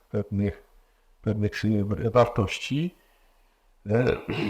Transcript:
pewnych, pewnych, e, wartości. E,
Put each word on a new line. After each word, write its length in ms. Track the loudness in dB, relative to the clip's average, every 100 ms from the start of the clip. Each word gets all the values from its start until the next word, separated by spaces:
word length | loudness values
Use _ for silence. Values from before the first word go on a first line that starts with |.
| _
pewnych, 520 | -6 -2 -2 -2 -4 -16 -20 _ _ _ _
pewnych, 300 | -2 0 0 0 0 2 0 -2 2
e, 40 |
wartości. 840 | 4 4 2 -2 -2 -4 -4 -4 -6 _ _ _ _ _ _ _ _ -2
E, 280 | 0 2 0 -4 -4